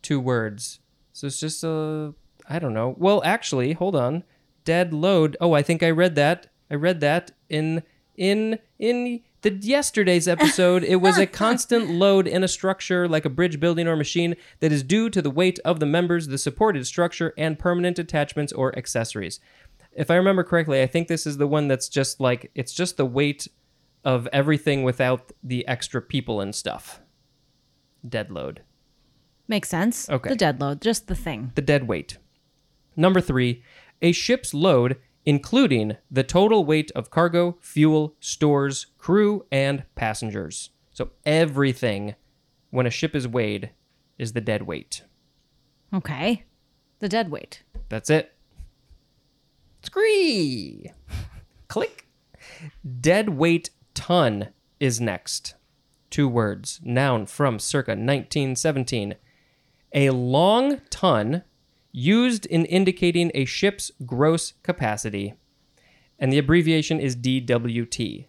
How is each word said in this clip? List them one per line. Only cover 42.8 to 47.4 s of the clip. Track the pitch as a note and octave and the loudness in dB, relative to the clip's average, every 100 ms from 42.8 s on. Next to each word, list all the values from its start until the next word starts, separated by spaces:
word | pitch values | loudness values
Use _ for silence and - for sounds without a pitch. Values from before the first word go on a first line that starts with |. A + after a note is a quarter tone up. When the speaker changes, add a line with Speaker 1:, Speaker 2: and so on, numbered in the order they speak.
| A#2+ | -2
Speaker 1:
a | |
ship | A#2 D#3+ D3 | -2 -4 -4
is | B2 | -4
weighed, | A#2+ A2 G#2 - _ _ _ _ _ | -2 -2 -4 -10 _ _ _ _ _
is | A#2 | -6
the | A#2 | -6
dead | G#2+ G#2+ | -4 -4
weight. | F#2+ D#2 - - _ _ _ _ _ _ _ _ _ | -4 -10 -10 -14 _ _ _ _ _ _ _ _ _
Speaker 2:
Okay. | F#3+ - D3+ F#3 A#3 - _ _ _ _ _ | -6 -6 -4 -2 -2 -6 _ _ _ _ _
The | G#3 | -4
dead | A3 G3 | -2 -4
weight. | D3 | -8